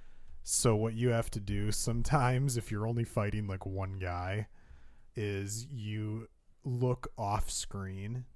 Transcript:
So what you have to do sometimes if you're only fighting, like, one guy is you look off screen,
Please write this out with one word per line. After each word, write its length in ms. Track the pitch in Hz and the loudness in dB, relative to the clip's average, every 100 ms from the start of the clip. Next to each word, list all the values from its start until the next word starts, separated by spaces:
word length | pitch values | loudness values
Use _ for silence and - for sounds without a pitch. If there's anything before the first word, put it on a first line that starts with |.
| - - - - | -14 -12 -12 -8
So 320 | - - 120 107 | 0 4 6 6
what 200 | 113 113 | 4 2
you 140 | 123 | 2
have 200 | 117 - | 4 0
to 80 | 110 | -4
do 320 | 98 101 104 | -2 0 2
sometimes 880 | - 120 117 113 143 123 127 139 117 | 2 2 2 4 4 6 4 2 0
if 140 | - | -2
you're 160 | 104 113 | -2 0
only 160 | 120 | 0
fighting, 440 | 113 110 104 107 101 | 0 0 0 0 -2
like, 180 | 95 98 | -4 -4
one 340 | 95 95 95 | -4 -4 -2
guy 480 | 90 87 90 104 104 - - - - - - 113 | -2 -2 -2 -2 -4 -10 -18 -18 -18 -18 -10 -4
is 520 | 104 98 101 110 135 | -2 -2 -2 -6 -6
you 580 | 127 107 107 107 110 113 _ - - | -6 -4 -2 -2 -4 -8 _ -20 -10
look 460 | 139 123 127 123 - - | -4 2 2 2 -4 -2
off 320 | 101 107 - | 2 2 2
screen, 720 | - - 98 95 95 104 123 123 | -2 -4 -6 -6 -6 -6 -6 -8